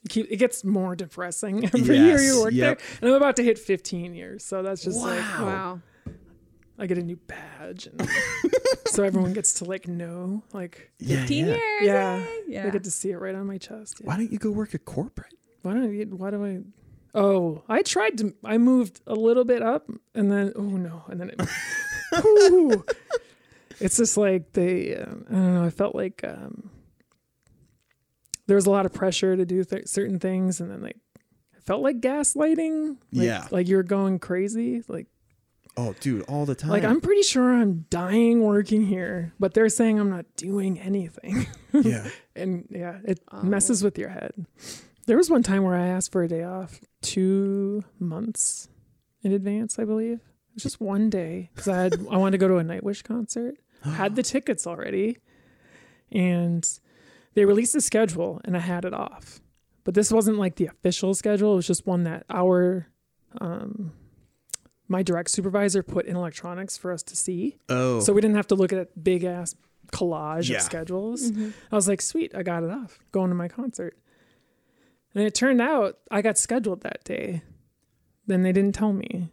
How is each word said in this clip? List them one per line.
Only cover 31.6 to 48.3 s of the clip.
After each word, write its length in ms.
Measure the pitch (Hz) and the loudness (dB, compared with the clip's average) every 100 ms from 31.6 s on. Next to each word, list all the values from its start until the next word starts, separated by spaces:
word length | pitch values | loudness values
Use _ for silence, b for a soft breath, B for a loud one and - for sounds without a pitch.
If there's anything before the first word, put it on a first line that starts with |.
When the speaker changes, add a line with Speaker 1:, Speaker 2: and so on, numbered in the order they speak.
Speaker 1:
felt 200 | - 208 | -4 0
like 180 | 277 254 | 0 0
gaslighting. 960 | 254 285 285 285 302 320 320 311 311 269 _ | -2 0 -2 0 2 2 0 -2 -4 -8 _
Like, 140 | 123 117 | 0 0
Speaker 2:
Yeah. 200 | 104 - | 0 -2
Speaker 1:
like 180 | 185 180 | -2 2
you're 140 | 190 | 2
going 360 | 180 196 196 190 | 2 0 0 -2
crazy. 640 | - 180 202 226 233 240 233 | -2 -2 -2 -2 -4 -4 -6
Like, 180 | 160 - _ _ _ _ _ _ - | -12 -12 _ _ _ _ _ _ -6
Speaker 2:
Oh, 180 | 120 95 | -6 -4
dude, 220 | 139 113 | -4 -4
all 220 | - 143 | -4 -4
the 120 | 143 131 | -4 -4
time. 140 | 151 | 0
Speaker 1:
like, 120 | 202 | 2
I'm 180 | 220 269 | 4 2
pretty 220 | 339 403 | 4 2
sure 320 | 392 262 247 | 4 4 4
I'm 320 | 247 214 170 160 | 4 4 0 -2
dying 520 | 175 180 214 233 233 | -4 0 4 6 6
working 440 | 214 208 202 214 202 | 4 2 2 2 2
here, 460 | 185 175 180 170 - | 0 -2 -6 -6 -2
but 160 | 196 | 2
they're 140 | 214 220 | 4 4
saying 320 | 214 226 214 | 4 2 4
I'm 100 | 202 | 0
not 160 | 180 165 - | -2 -8 -12
doing 420 | 175 202 190 175 | -4 -2 -2 -4
anything. 680 | 190 196 170 - - 220 - | -2 -4 -4 -10 -6 -4 -4
<laughs> 40 | - - | -8 0
Speaker 2:
Yeah. 360 | 285 226 117 104 B B | 4 4 2 -6 B B
Speaker 1:
And 320 | - 190 180 - | -8 -6 -6 -8
yeah, 280 | 190 175 185 | -10 -10 -10
it 160 | 208 185 _ | -6 -6 _
Speaker 3:
Oh. 120 | 196 | -6
Speaker 1:
messes 420 | 190 202 - 220 | -2 0 2 2
with 140 | 202 - | 0 -2
your 100 | - | -10
head. 240 | 190 - - 170 B B B B B - | -8 -12 -12 -16 B B B B B 2
There 120 | 233 | 4
was 100 | 339 | 6
one 120 | 302 | 4
time 200 | 226 196 | 4 2
where 120 | 190 180 | 2 2
I 100 | 180 | 0
asked 240 | 185 - | -2 -2
for 120 | 190 | 0
a 60 | 170 | 0
day 140 | 165 | -2
off 380 | 170 185 185 - - _ | -6 -8 -12 -16 -20 _
two 840 | - - 185 196 196 196 196 208 - _ | -6 0 2 2 2 0 -2 -2 -6 _
months 680 | 175 160 226 | -6 -4 -6